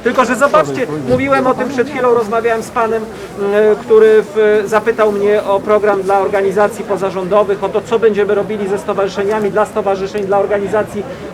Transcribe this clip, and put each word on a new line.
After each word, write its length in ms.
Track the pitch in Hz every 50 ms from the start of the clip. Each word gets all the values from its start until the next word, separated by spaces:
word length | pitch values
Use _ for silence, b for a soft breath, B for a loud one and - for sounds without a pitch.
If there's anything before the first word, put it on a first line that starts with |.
| -
Tylko 200 | 240 240 269 247
że 120 | 240 254
zobaczcie, 500 | 220 277 285 - 311 302 285 269 262 254 - 294 - 262 240
mówiłem 380 | 254 254 269 277 269 269 262
o 80 | 254 247
tym 140 | - 254 247
przed 200 | - 247 233 285
chwilą, 260 | 302 254 254 247 233
rozmawiałem 480 | 240 226 202 226 226 220 233 226 226
z 80 | 220 -
panem, 320 | - 254 226 220 226 226
m, 760 | 220 220 214 - - 185 - 202 202 202 202 208 214 214 208
który 460 | 208 - - 220 220 220 220 220 214 202 202 -
w, 280 | 220 214 208 214 214 208
zapytał 460 | 196 220 214 214 226 226 233 214 214
mnie 300 | 208 202 202 208 208 214
o 180 | - 190 202 196
program 420 | 190 208 214 208 196 214 202 196
dla 160 | 185 190 196 196
organizacji 680 | 190 185 208 196 196 196 180 208 208 202 208 - 196
pozarządowych, 800 | - 202 175 190 190 170 190 185 180 196 208 208 190 196 196 196
o 40 | 190
to, 120 | 190 208
co 180 | - - 233 214
będziemy 360 | 220 226 202 196 208 190 214
robili 340 | 202 196 175 214 208 208 185
ze 100 | 202 202
stowarzyszeniami, 720 | - 208 202 190 196 190 - 208 196 202 220 220 208 196
dla 160 | 170 214 208
stowarzyszeń, 580 | 202 - 220 196 202 196 190 190 190 196 208 202
dla 140 | 190 202 202
organizacji 640 | 196 196 208 202 202 185 196 214 202 - - 208 185 B 180 B B B